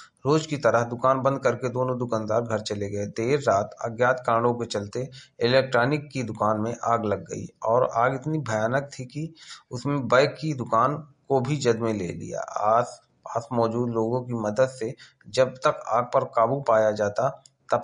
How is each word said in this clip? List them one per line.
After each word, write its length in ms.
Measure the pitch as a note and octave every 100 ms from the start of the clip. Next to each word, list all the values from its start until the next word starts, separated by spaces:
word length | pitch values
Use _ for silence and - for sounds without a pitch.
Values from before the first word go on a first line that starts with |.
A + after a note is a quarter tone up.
| - _ C3
रोज 200 | D#3 D#3
की 120 | D3
तरह 260 | A#2 A2+
दुकान 360 | A#2 A#2+ C3 C3+
बंद 200 | C3 C3+
करके 300 | B2+ A#2 B2+
दोनों 280 | A#2+ B2+ B2+
दुकानदार 440 | A#2+ A2+ G#2+ A2
घर 180 | A#2+ A2
चले 300 | - G2+ G2+
गए। 160 | G2+ G#2
देर 340 | G#2+ A2+ C#3+
रात 360 | B2 G2 G#2 - A#2
अज्ञात 380 | A2+ B2 B2+ -
कारणों 260 | A2+ A#2+
के 120 | A#2+ A#2
चलते 440 | G#2+ G#2 B2 C3 - - -
इलेक्ट्रॉनिक 720 | A#2 C3 C3 B2 B2 D3+ C#3+
की 100 | C3+
दुकान 360 | A2+ G#2 G#2 G#2+
में 160 | G#2+ A#2+
आग 220 | - A#2 G#2+
लग 140 | G2
गई 280 | E2 G#2+ - -
और 260 | A2 A#2+ B2+ A2+
आग 180 | B2
इतनी 240 | C3+ D3 D#3
भयानक 520 | A#2+ A2 A2 C3 C#3 -
थी 60 | B2
कि 280 | C#3+ E3 - - - -
उसमें 360 | B2 C#3 C#3+ A#2
बैग 220 | B2 C#3+
की 240 | - D#3
दुकान 420 | C3+ A2+ A2+ B2+ D3+ - _ -
को 140 | C3+
भी 160 | B2 D3
जद 220 | B2 A2
में 140 | A#2
ले 140 | G#2+ F2
लिया। 320 | E2 - F2
आस-पास 1080 | - - G#2+ A2+ B2 - _ _ - A2+ -
मौजूद 360 | A#2+ A2+ A#2 B2
लोगों 320 | A2+ A2+ B2+
की 120 | B2
मदद 340 | A#2 G#2+ G#2+ C3
से 280 | - A2 - - _ -
जब 200 | A2 C3
तक 340 | B2+ B2 - -
आग 160 | A#2
पर 200 | A#2+ C#3
काबू 380 | B2+ - A2+ C#3
पाया 300 | C#3 A2 A2
जाता, 520 | G#2 G#2 G2+ C3 - _ _ -
तब 100 | B2